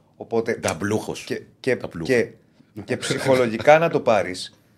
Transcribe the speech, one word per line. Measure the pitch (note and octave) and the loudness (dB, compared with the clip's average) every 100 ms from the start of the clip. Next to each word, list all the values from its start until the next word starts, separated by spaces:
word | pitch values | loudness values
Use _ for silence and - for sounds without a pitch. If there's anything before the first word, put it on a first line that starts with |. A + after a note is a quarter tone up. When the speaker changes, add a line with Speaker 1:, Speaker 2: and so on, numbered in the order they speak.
| _ - | _ -18
Speaker 1:
Οπότε | G#2+ A2+ A2+ | -4 -2 -2
Speaker 2:
Ταμπλούχος. | A2 G2+ E2 G2+ G#2+ - D2 | -2 -4 -4 -2 -4 -4 -10
Speaker 1:
και, | - B2 - _ | -8 -10 -10 _
και, | - A#2+ | -2 -2
Speaker 2:
Ταμπλούχος. | - F2 E2 | -4 -8 0
Speaker 1:
και, | B2 G2 - _ _ _ G#2+ | 2 0 -6 _ _ _ -14
και | - B2 | -8 -6
ψυχολογικά | - C3+ C3+ C3 A#2+ A#2 D3 D#3 | -4 -2 2 4 2 2 6 6
να | E3 | 6
το | C#3+ | 0
πάρεις, | - G#2 F2 F#2 - _ _ | 2 2 0 -6 -12 _ _